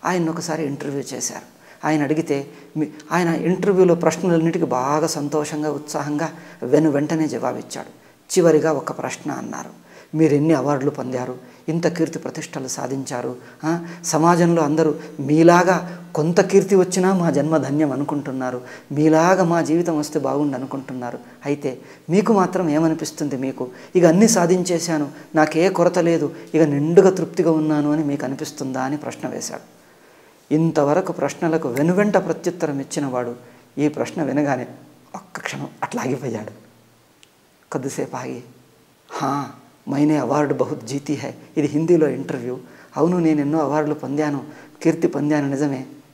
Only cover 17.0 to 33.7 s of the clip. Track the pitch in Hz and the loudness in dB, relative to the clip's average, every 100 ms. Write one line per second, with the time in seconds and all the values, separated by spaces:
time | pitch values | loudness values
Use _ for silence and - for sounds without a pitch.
17 | 185 190 170 139 147 160 131 147 151 131 | 2 2 2 2 2 0 0 0 0 0
18 | 143 147 139 131 127 123 - - - 139 | -2 -4 -4 -6 -6 -8 -12 -20 -8 2
19 | 156 156 170 185 175 170 143 165 175 156 | 4 6 6 4 4 2 2 0 0 -2
20 | 147 160 135 139 147 131 135 139 131 127 | -2 -4 -2 0 -2 -2 -8 -10 -8 -10
21 | 120 123 - - 143 147 143 123 - - | -8 -10 -16 -12 -6 -4 -6 -8 -16 -20
22 | - 180 208 208 180 185 170 147 160 156 | 0 0 4 2 2 0 0 2 2 0
23 | 151 - 147 135 135 131 127 - - 185 | -6 -6 -6 -4 -6 -6 -10 -10 -2 4
24 | 170 175 220 196 175 185 180 170 170 156 | 6 6 6 4 4 2 2 -2 -2 -2
25 | 143 - - 156 151 160 185 190 175 180 | -4 -8 -4 2 2 4 2 4 2 4
26 | 170 165 143 - - 156 156 143 156 175 | 2 2 0 -6 -2 2 4 2 6 6
27 | 190 190 165 - 165 160 156 151 147 151 | 6 4 -4 0 2 2 2 0 0 0
28 | 147 143 131 135 151 - 131 131 131 147 | 0 -4 -6 -6 -10 -8 -6 -4 -4 -6
29 | 143 - 131 - - - - - _ _ | -8 -8 -8 -8 -10 -12 -16 -20 _ _
30 | - - - _ _ 156 165 156 143 156 | -20 -20 -20 _ _ 0 2 2 2 2
31 | 190 170 143 - 170 160 147 120 156 180 | 0 -4 -4 -2 -2 0 -2 0 2 2
32 | 208 190 160 160 175 175 160 139 135 - | 2 2 0 -4 -4 -4 -4 -4 -6 -6
33 | 143 123 120 120 - - _ | -4 -4 -6 -10 -16 -20 _